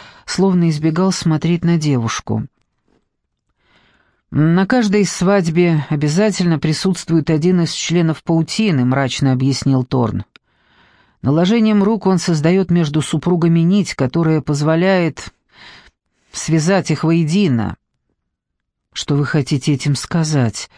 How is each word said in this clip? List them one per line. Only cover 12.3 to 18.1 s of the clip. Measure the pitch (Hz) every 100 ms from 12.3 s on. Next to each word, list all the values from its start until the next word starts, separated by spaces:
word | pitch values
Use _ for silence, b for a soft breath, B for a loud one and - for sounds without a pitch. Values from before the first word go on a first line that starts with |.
| 156 160 190 180
между | 175 151 151
супругами | - 156 175 180 170 165
нить, | 170 202 -
которая | - 127 165 160 156
позволяет | - 147 151 165 185 185 165 - - - _ B B B B _ _ _ _
связать | - - 160 160 196 -
их | 151
воедино». | 160 170 151 190 180 117 95 - _ _ _